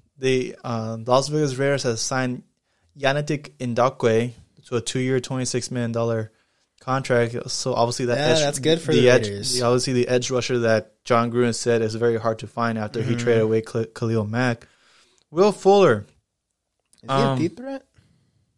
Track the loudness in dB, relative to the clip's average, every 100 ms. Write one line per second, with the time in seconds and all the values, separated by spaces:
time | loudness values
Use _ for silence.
0 | _ _ 0 0 -2 -8 -8 -6 -6 -8
1 | 2 2 4 -2 -2 -2 -2 0 -2 -4
2 | -4 -2 -2 -6 -12 _ _ _ _ -4
3 | -2 -2 -2 -6 -6 _ -4 0 0 2
4 | 2 2 0 -6 -20 _ -6 -6 -4 -4
5 | 0 -2 -2 -6 -4 -4 -4 -6 -4 -2
6 | -2 -2 -6 _ _ _ _ _ -4 -4
7 | 0 0 2 -4 -8 -6 -2 0 0 0
8 | -2 0 2 2 2 0 0 0 2 4
9 | 6 4 2 -4 -4 0 2 2 2 0
10 | 2 0 0 -4 -2 0 2 2 0 _
11 | 0 2 2 0 0 0 0 0 0 0
12 | 0 0 -2 -4 -8 -4 -2 -2 -6 -6
13 | -4 -2 2 2 2 0 -2 -6 -6 -6
14 | -2 -2 -2 -2 -2 -2 -10 _ _ _
15 | _ _ _ 2 2 4 4 6 6 4
16 | -4 _ _ _ _ _ _ _ _ _
17 | -2 0 2 0 -2 -4 -12 -12 -14 _
18 | _ _ _ _ _